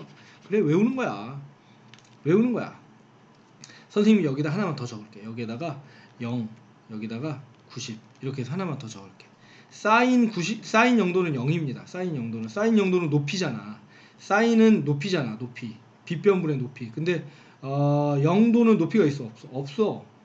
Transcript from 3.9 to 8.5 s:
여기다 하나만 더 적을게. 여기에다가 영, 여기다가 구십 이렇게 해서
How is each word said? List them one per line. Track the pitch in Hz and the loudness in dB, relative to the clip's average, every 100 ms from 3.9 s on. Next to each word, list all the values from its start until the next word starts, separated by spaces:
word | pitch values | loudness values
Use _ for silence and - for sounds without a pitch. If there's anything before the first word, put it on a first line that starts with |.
| 208 214 214 151 | 2 4 4 2
여기다 | 135 151 | -2 -2
하나만 | 180 190 143 | -2 -4 -6
더 | 120 | -10
적을게. | 107 107 101 | -12 -16 -18
여기에다가 | 110 113 113 117 165 139 - - - - | -14 -10 -10 -8 -10 -10 -18 -20 -20 -12
영, | 117 123 110 - - _ - | -6 -6 -6 -12 -20 _ -16
여기다가 | 107 110 113 151 139 - - _ | -12 -10 -8 -8 -10 -14 -20 _
구십 | 123 - 110 - _ | -14 -14 -14 -18 _
이렇게 | 135 139 | -10 -8
해서 | 117 | -8